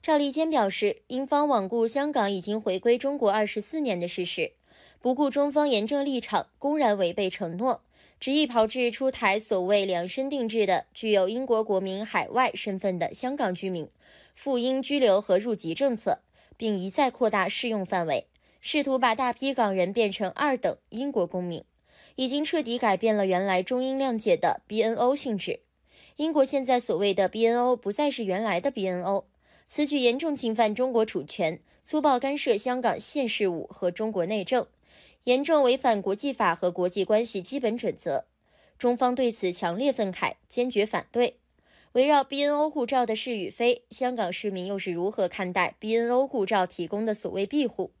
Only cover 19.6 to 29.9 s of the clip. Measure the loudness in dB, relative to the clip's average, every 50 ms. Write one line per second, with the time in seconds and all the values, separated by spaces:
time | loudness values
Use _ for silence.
19.6 | 2 2 4 2 0 0 2 0 0 0 0 -2 -4 -4 -2 0 0 0 0 0
20.6 | 0 -2 -4 _ _ _ -8 -6 -6 -2 0 0 -2 0 -2 -6 -6 -6 -8 -8
21.6 | -10 _ _ _ _ _ _ -20 -20 -16 _ -2 -2 0 0 0 0 0 0 -2
22.6 | 0 0 -2 0 2 2 2 4 2 2 2 2 2 2 2 0 2 2 0 0
23.6 | 0 0 -2 -2 -2 -2 -2 -2 -2 -2 -2 -2 2 2 2 2 2 0 0 -2
24.6 | _ _ -2 0 0 0 2 2 2 2 2 0 -2 -4 -4 -4 -4 -6 -8 -8
25.6 | _ _ _ _ _ _ _ -20 -20 -20 _ -4 -4 0 2 2 2 4 2 -2
26.6 | 2 2 2 0 2 0 -2 0 2 2 2 2 0 0 2 2 2 2 4 4
27.6 | 2 2 0 0 -2 -6 -2 0 0 0 0 -2 -2 -2 -2 -2 0 0 -2 0
28.6 | -2 -2 -4 -2 -2 -2 -2 -2 -2 -2 -2 -2 -4 _ _ _ _ _ _ _
29.6 | _ -10 -2 -2 0 0